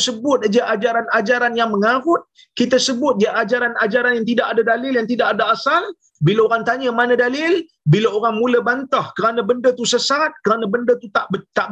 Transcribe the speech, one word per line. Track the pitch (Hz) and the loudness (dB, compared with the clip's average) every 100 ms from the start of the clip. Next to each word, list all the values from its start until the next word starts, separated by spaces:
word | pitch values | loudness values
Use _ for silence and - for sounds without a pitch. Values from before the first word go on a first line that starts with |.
| 254 | 0
sebut | 220 285 247 214 | -2 -2 0 2
je | 233 - | 0 0
ajaran-ajaran | 214 233 233 226 220 208 247 240 233 | -2 0 -2 0 -2 0 0 0 0
yang | 226 | 0
mengarut, | 202 220 254 311 349 - _ _ - | 2 2 2 2 0 -2 _ _ -4
kita | 247 254 262 | 2 2 2
sebut | 240 277 202 | 0 0 2
je | 214 202 | 0 0
ajaran-ajaran | 220 247 240 233 220 247 247 233 | -2 0 -2 -2 -2 0 0 0
yang | 220 | 0
tidak | 240 220 | -2 0
ada | 226 226 | 0 0
dalil, | 233 269 247 | 0 0 -2
yang | 220 | -2
tidak | 240 226 | -2 0
ada | 214 214 | 0 0
asal. | 220 277 339 403 - _ - 151 | 0 0 0 -2 -14 _ -2 2
Bila | 220 220 | 4 2
orang | 226 233 | 2 0
tanya | 254 254 233 | -2 -2 0
mana | 247 240 | 2 2
dalil, | 247 277 330 370 - _ 151 | 2 0 0 -2 -4 _ 2
bila | 196 220 208 | 2 2 0
orang | 226 214 | -2 0
mula | 247 240 220 | 0 2 0
bantah | 254 269 240 139 - | -4 -2 -4 -4 -2
kerana | 220 233 196 | -2 -2 -2
benda | 247 247 254 | 0 0 0
tu | 233 | -2
sesat, | 240 - 285 311 - 202 | -2 0 -2 -2 -2 -2
kerana | 226 208 | -2 -2
benda | 240 240 240 | -2 0 -2
tu | 214 240 | -2 -6
tak | - | -4
be-, | - - 208 | -8 -4 -6
tak | 190 | -4